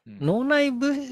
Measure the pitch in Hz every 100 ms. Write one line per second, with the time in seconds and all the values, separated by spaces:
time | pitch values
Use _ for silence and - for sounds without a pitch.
0 | - 104 143 214 269 294 285 240 277 285
1 | 269